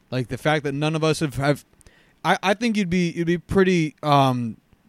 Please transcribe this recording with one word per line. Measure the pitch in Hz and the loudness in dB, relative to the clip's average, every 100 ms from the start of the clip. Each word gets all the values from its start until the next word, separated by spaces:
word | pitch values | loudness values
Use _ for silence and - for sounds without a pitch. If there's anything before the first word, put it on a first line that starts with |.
| _ | _
Like, | 127 123 | -6 -6
the | 123 | -4
fact | 156 156 | -2 -2
that | 139 | -2
none | 139 151 160 | -4 -2 0
of | |
us | 160 156 | -2 -2
have, | 156 120 | -4 -2
have | 139 139 - _ - _ _ _ | -2 -2 -6 _ -20 _ _ _
I, | 160 190 | -2 0
I | 185 | 0
think | 208 240 214 | 0 0 0
you'd | 185 | 0
be, | 185 170 | 0 0
you'd | 156 170 | -2 -2
be | 175 | -2
pretty, | - 196 190 180 156 - | 0 2 4 4 0 -2
um, | 151 143 135 123 117 - _ _ | 2 4 4 0 -4 -8 _ _